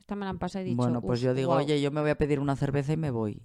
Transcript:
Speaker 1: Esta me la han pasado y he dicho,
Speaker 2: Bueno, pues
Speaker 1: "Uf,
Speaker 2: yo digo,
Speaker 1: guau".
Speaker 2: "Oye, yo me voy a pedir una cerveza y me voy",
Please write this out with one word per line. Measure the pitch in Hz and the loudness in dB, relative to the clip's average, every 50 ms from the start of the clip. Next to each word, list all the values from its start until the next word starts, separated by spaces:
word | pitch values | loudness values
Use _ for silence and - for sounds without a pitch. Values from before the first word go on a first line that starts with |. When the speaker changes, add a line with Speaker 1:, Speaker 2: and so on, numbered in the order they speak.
Speaker 1:
Esta | _ - 202 | _ -10 -8
me | 202 202 | -6 -4
la | 190 | -6
han | 185 170 | -4 -4
pasado | 180 180 - 196 185 | -4 -4 -4 -4 -4
y | 185 | -2
he | |
dicho, | 120 120 | 0 2
Speaker 2:
Bueno, | 123 120 120 120 | 2 2 0 0
pues | - - 123 117 | 0 0 0 0
Speaker 1:
"Uf, | 123 | 2
Speaker 2:
yo | 127 127 | 2 2
digo, | 131 135 131 | 2 2 2
Speaker 1:
guau". | - 139 147 | 2 2 2
Speaker 2:
"Oye, | 147 151 147 | 2 2 2
yo | 143 143 | 2 0
me | 143 151 | 0 0
voy | 151 151 | 0 0
a | 147 - | 2 2
pedir | 156 139 147 139 | 2 2 2 2
una | 139 143 139 | 2 0 0
cerveza | 127 143 139 135 143 135 143 156 | 0 0 0 0 0 0 0 0
y | 156 | -2
me | 160 147 | 0 -2
voy", | 123 113 110 107 - - - | -2 -2 -2 -2 -4 -6 -10